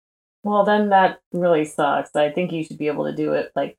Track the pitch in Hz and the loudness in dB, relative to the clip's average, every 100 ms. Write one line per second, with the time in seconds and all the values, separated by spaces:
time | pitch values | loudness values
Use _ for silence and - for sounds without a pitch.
0 | _ _ _ _ 208 208 202 208 208 190 | _ _ _ _ -2 2 2 2 4 4
1 | 180 - _ 175 175 156 151 - 143 143 | 4 0 _ -2 2 2 0 -2 0 -2
2 | - 147 147 175 180 165 156 - 147 147 | -2 0 0 0 -4 -6 -8 -6 -4 -4
3 | 151 151 151 147 - 143 143 | -4 -4 -2 -2 -2 -4 -6